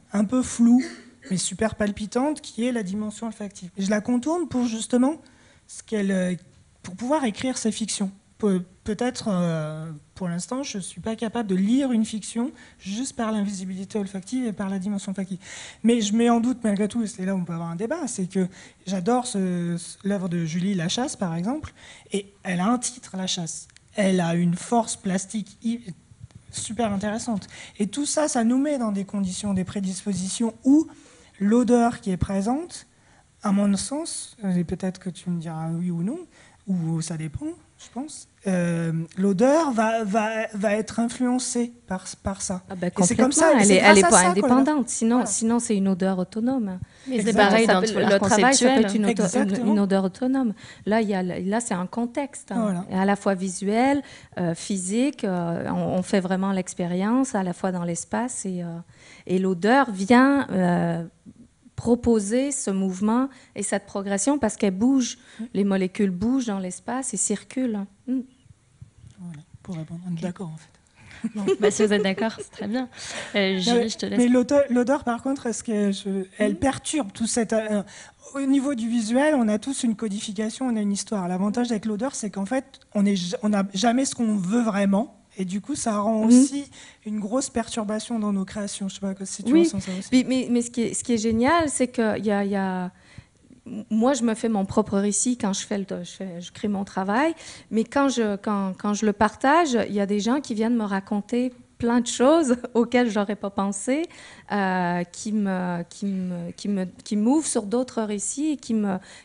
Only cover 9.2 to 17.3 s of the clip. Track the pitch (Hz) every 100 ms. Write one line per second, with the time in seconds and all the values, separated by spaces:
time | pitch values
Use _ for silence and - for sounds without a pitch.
9.2 | 226 185 170 160 156 156 160 147 - -
10.2 | 180 175 - 254 277 202 - 180 226 226
11.2 | 220 240 208 185 202 262 269 226 220 214
12.2 | - 226 269 - - - 190 208 269 -
13.2 | 220 214 202 190 185 190 196 214 196 190
14.2 | - 254 233 190 196 196 196 196 - 190
15.2 | 190 185 - - - - 220 240 202 226
16.2 | 233 233 240 247 220 196 208 240 208 -
17.2 | 185